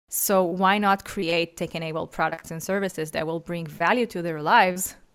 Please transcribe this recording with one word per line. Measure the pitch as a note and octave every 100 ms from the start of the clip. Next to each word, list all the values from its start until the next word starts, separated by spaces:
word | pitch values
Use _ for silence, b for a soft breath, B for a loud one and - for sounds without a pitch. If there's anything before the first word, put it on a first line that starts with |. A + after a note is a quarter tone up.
| _
So | - - F#3+
why | F3+ F3+ F#3+ G#3
not | G3+ G3
create | - - E3 E3+ E3+ -
tech-enabled | E3+ E3 D#3+ D#3+ E3
products | - D#3+ E3 -
and | E3
services | D#3 G3 F#3+ - D#3
that | D#3 D#3
will | E3
bring | E3 F3 D#3+
value | D3+ E3+ A#3+ A3+
to | F#3
their | E3+ D#3
lives | D3+ A3+ F#3 F#3 - - _